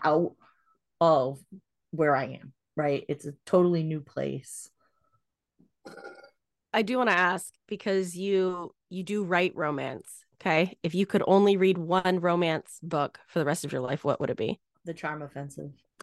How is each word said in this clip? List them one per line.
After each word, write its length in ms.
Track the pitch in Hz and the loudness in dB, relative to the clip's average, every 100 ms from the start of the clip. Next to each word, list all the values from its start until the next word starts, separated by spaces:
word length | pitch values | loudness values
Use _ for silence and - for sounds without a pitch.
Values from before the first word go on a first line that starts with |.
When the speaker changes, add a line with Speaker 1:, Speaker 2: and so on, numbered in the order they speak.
Speaker 1:
out 320 | 151 156 175 - _ _ _ _ _ - | 2 2 0 -4 _ _ _ _ _ 2
of 380 | 170 147 127 135 - 190 _ _ _ | 4 4 2 -6 -16 -20 _ _ _
where 240 | 156 151 139 | 0 2 2
I 240 | 131 131 | 0 -10
am, 120 | 135 _ _ - | -18 _ _ -4
right? 260 | 147 139 - | 0 0 -4
It's 160 | 143 - | -8 -10
a 80 | 143 - | -14 0
totally 380 | 180 180 170 | 4 4 2
new 160 | 160 156 | -2 -6
place. 680 | 139 139 139 135 - - - _ _ _ _ _ _ _ _ _ _ _ - - - - - _ _ _ _ | -8 -8 -6 -6 -12 -18 -20 _ _ _ _ _ _ _ _ _ _ _ -20 -18 -18 -20 -20 _ _ _ _
Speaker 2:
I 80 | 220 | -2
do 160 | 214 254 | 0 0
wanna 140 | 233 | 2
ask, 420 | 180 180 - - - - | 4 2 0 -8 -18 -12
because 480 | 208 208 190 180 175 | -8 -2 -2 -2 -6
you, 580 | 196 190 185 175 170 _ - | 0 2 0 -2 -10 _ -14
you 140 | 180 | -10
do 200 | 180 208 | -6 -4
write 320 | 180 180 185 - | 0 2 2 0
romance, 680 | 151 139 131 127 - - _ _ | -4 -2 -6 -8 -14 -20 _ _
okay? 340 | 190 160 185 - | 0 2 2 -2
If 140 | 165 175 | -4 -2
you 100 | 196 | 0
could 180 | 202 - | 2 4
only 280 | 196 202 196 | 6 6 6
read 200 | 190 180 | 4 2
one 420 | 160 185 185 180 | 0 0 2 2
romance 600 | 175 175 165 156 - - | 2 2 2 -2 -6 -16
book 380 | 165 151 135 - _ | -6 -4 -4 -6 _
for 120 | 170 | -2
the 60 | 143 | -2
rest 180 | 165 | -2
of 80 | 147 | -4
your 100 | 135 | -6
life, 220 | 127 147 | -4 -4
what 160 | 143 - | -2 -2
would 100 | 139 | -2
it 60 | 117 | -2
be? 220 | 110 - _ _ 170 | -4 -6 _ _ -14
Speaker 1:
The 80 | |
Charm 280 | 165 151 151 | -10 -8 -8
Offensive. 500 | 143 139 143 151 147 - _ - | -10 -12 -12 -12 -14 -16 _ -12